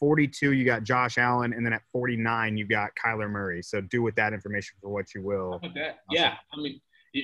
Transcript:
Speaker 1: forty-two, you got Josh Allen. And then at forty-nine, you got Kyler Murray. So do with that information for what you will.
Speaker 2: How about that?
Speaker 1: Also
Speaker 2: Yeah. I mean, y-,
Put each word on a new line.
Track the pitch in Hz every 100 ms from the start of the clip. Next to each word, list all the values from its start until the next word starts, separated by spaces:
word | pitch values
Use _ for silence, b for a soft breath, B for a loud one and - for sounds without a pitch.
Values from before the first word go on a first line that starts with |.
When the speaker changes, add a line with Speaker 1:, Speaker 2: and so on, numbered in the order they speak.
Speaker 1:
forty-two, | 143 151 143 - 143
you | 135
got | 127 117
Josh | 110 127 123 123
Allen. | 123 123 120
And | 117
then | 117
at | 113 -
forty-nine, | 127 123 117 113 117 110 107
you | 104
got | 107 104 -
Kyler | 117 113 104
Murray. | 104 98 87
So | 90 107
do | 92 123
with | 117 110
that | 107
information | 107 101 101 98 -
for | 98
what | 101 98
you | 104
will. | 95 101 92
Speaker 2:
How | 90
about | 87 87
that? | 156 - -
Speaker 1:
Also | 160
Speaker 2:
Yeah. | 151 - -
I | 151
mean, | 147 135 _ b b
y-, | 139